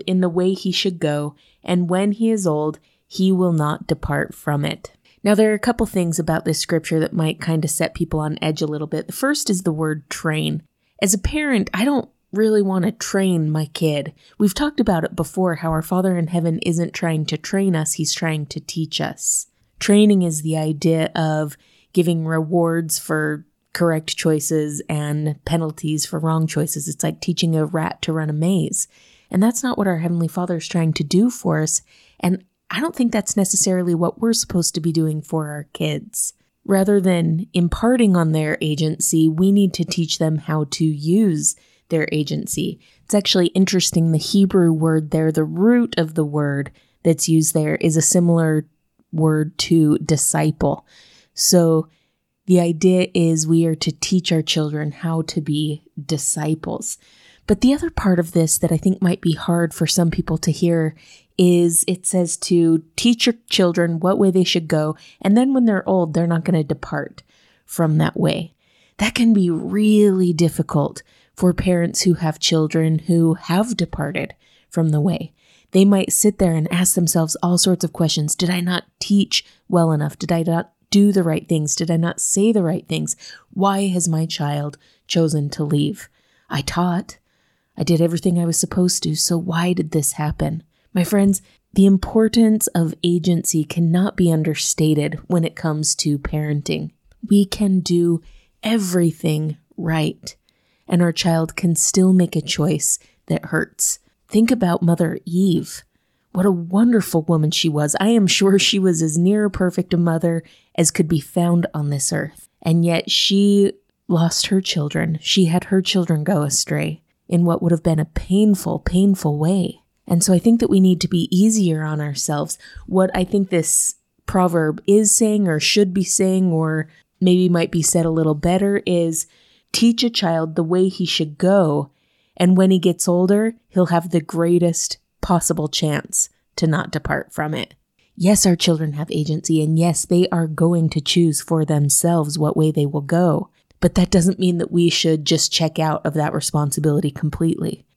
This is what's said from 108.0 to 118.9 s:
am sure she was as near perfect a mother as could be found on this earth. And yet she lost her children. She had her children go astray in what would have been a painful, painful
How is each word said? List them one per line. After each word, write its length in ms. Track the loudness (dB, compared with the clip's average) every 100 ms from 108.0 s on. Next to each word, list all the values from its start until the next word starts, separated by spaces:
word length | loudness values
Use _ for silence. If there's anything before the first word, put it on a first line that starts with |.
| 2
am 180 | 4 2
sure 320 | 2 4 4
she 180 | 2 2
was 240 | 2 2
as 160 | 0 2
near 320 | 2 2 0
perfect 460 | 0 -2 -2 -2 0
a 20 |
mother 460 | 0 0 0 -2 -8 _ _ -2
as 160 | 0
could 160 | 0 0
be 120 | -2
found 460 | -2 -2 2 2 0
on 160 | -4 -4
this 240 | -4 -4
earth. 360 | -4 -6 -12 -20 _
And 240 | 0 2 2
yet 240 | 0 -2
she 640 | -2 0 2 4 4 2 -2 _ _ -2
lost 400 | 2 2 0 -2
her 140 | -2
children. 560 | 0 -4 -2 -2 -2 -4
She 240 | -2 0 2
had 200 | 0 0
her 160 | 0
children 420 | 0 0 0 0
go 200 | 0 -2
astray 580 | 0 -2 -2 -4 -4 -8 _ _ -2
in 180 | 0 2
what 180 | 2
would 80 | 0
have 100 | 0
been 180 | 2 0
a 60 | -2
painful, 720 | -6 0 2 4 2 0 -4
painful 600 | -2